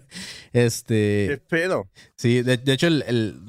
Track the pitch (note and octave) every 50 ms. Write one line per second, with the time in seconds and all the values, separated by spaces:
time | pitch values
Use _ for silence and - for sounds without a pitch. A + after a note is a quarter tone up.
0 | _ _ - F#3 F#3 - - - - _ - A#2+ B2 A#2 - - - - A2+ G#2+
1 | G#2 G#2 G#2 G#2 G2+ A#2 C#3+ C3 _ - E3+ E3 F3 F#3+ E3+ A#2+ F#2+ - _ -
2 | - _ _ - - A#2 A#2+ B2 A#2+ B2+ B2+ A#2+ C3 C3+ C3+ C3 E3+ E3+ D#3+ C3+
3 | F#2+ G#2+ B2 A#2 A2 F#2+ B1+ C2 F#2